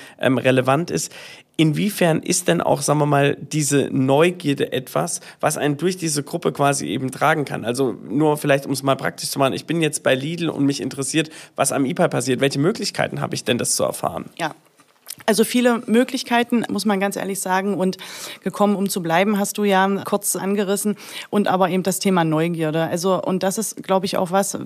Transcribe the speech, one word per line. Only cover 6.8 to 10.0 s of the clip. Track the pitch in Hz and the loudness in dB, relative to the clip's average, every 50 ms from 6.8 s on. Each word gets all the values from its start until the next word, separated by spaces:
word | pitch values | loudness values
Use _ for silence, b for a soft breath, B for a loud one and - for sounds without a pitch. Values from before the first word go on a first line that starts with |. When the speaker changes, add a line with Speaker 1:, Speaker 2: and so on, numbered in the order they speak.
| 147 | -2
Speaker 1:
eben | 73 92 131 131 131 | -4 -4 -4 -4 -6
tragen | - - 139 143 160 156 139 | -4 -2 0 0 2 0 -2
kann? | - - - - | -4 -6 -6 -4
Also | 110 120 127 135 123 - - - 76 | -4 -2 0 0 -2 -2 -4 -8 -4
nur | 101 143 156 151 147 147 | 0 2 2 2 2 2
vielleicht, | - 147 139 143 - - | 2 2 0 2 0 -2
um | 139 | -4
es | 131 135 | -2 0
mal | 139 131 | 0 0
praktisch | 135 147 170 - - - - | 0 -2 -4 -6 -6 -8 -6
zu | - - | -2 0
machen, | 139 131 - | 0 0 0
ich | - - | -2 -4
bin | - 160 170 | -4 -2 0
jetzt | 160 147 139 - | 0 0 -2 0